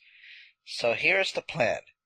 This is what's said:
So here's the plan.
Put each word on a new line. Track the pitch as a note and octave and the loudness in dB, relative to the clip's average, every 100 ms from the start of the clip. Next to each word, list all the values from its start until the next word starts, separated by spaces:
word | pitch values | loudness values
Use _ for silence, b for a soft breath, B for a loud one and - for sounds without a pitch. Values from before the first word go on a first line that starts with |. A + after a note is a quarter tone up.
| B B B B B B - | B B B B B B -14
So | - A#2+ | -2 0
here's | A2+ D#3 F#3+ F#3+ | 2 2 2 0
the | - | -4
plan. | - D#3 A#2 D#2+ - _ | -6 0 0 0 -6 _